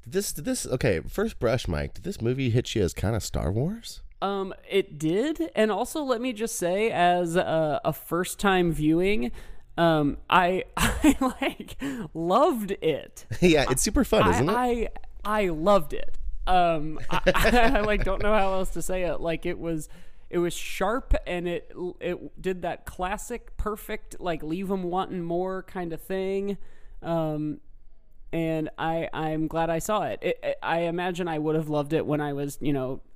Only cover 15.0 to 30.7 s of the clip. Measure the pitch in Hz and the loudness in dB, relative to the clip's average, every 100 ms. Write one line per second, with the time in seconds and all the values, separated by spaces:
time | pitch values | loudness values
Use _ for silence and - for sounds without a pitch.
15 | - - 208 214 190 156 175 202 151 - | -12 -8 -2 0 0 2 6 6 4 2
16 | - - - - - 185 175 160 151 156 | 2 4 2 0 4 6 6 2 -2 -2
17 | - 185 - - 220 240 226 208 214 208 | 2 4 4 4 6 6 6 6 4 2
18 | - 196 208 214 196 190 185 170 160 185 | 2 2 4 4 4 2 0 -2 -2 0
19 | 175 - 165 160 175 180 165 160 202 - | 0 0 -2 -2 -2 -4 -2 -4 -6 -12
20 | - - - 175 175 - - - 196 247 | -12 -12 -4 0 0 -2 -6 -2 0 -2
21 | - - - 175 175 170 - - 180 - | 2 2 2 -4 -2 -4 -6 -8 -8 -6
22 | 175 175 139 - 165 185 175 127 - - | -6 -6 -8 -6 -4 -4 -4 -6 -10 -6
23 | 180 - - 233 - - 214 214 - 214 | -4 -4 -6 -10 -10 -4 -4 -4 -8 -10
24 | - - 175 160 151 170 190 196 180 180 | -8 -6 -4 -4 -4 -4 -2 -2 -2 -2
25 | 190 185 170 170 185 190 185 190 175 160 | -2 -4 -4 -2 -2 -6 -8 -8 -6 -8
26 | - 190 190 196 202 196 - - - - | -4 -4 -2 -2 -2 -4 -8 -10 -14 -10
27 | 165 165 156 151 151 - - - - - | -2 0 0 -2 -4 -6 -12 -18 -16 -18
28 | - - - 165 165 160 156 - 160 165 | -18 -16 -6 -2 0 -2 -4 -4 -2 -2
29 | 165 - 156 156 156 160 165 165 156 214 | -4 -4 -4 -2 -2 0 0 0 0 -2
30 | 151 101 175 - - - 117 | -2 -2 -4 -2 -4 -4 -2